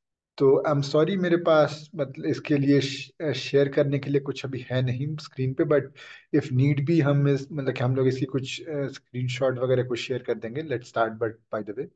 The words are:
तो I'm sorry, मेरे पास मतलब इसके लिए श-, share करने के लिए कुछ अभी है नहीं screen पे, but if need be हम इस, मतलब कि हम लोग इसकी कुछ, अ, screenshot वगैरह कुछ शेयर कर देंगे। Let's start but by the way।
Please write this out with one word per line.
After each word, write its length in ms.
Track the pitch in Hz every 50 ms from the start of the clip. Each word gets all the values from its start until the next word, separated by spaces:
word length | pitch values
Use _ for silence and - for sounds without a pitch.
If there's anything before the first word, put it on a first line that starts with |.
| _ _ _ _ _ _ _ -
तो 260 | 143 135 139 135 - 160
I'm 160 | 147 143 131
sorry, 320 | 135 - 151 160 175 196
मेरे 200 | 185 180 175 170
पास 540 | - - 165 160 156 147 135 - - - - -
मतलब 300 | 160 135 127 - 156 156
इसके 320 | 156 135 - - - 147
लिए 240 | 139 139 139 143 139
श-, 520 | - - - - - - _ - 170 147 127
share 320 | - - - 139 139 143 139
करने 300 | - 151 143 139 143 135
के 120 | - 139
लिए 100 | 139 139
कुछ 240 | 143 139 135 - -
अभी 220 | 131 131 123 123 -
है 120 | 123 127
नहीं 340 | 127 127 123 123 147 151 156
screen 380 | 151 - - - - 131 131 135
पे, 100 | - 165
but 180 | 151 151 139 131 - - - - - - - _ _ - 147
if 120 | 139 -
need 340 | 123 123 139 143 147 143 143
be 160 | 147 170 160
हम 260 | 139 143 143 143 139 143
इस, 240 | 139 135 139 -
मतलब 220 | 160 147 135 131 123
कि 100 | - 127
हम 120 | 127 131
लोग 100 | 135 131
इसकी 180 | 131 127 131 135
कुछ, 440 | - - 135 131 - - - - 165
अ, 180 | 151 143 139
screenshot 720 | 123 135 - _ _ - 123 127 123 123 - 139 131 127 120
वगैरह 260 | 131 127 131 123 120
कुछ 140 | 123 120 113
शेयर 240 | - - 127 123
कर 120 | - - 117
देंगे। 280 | 107 113 113 117 147
Let's 300 | 160 151 127 110 - -
start 260 | - 117 113 110 110 110
but 100 | 117 110 110 _ _ _ -
by 140 | 107 101 107
the 100 | 101 120
way। 80 | 160 - _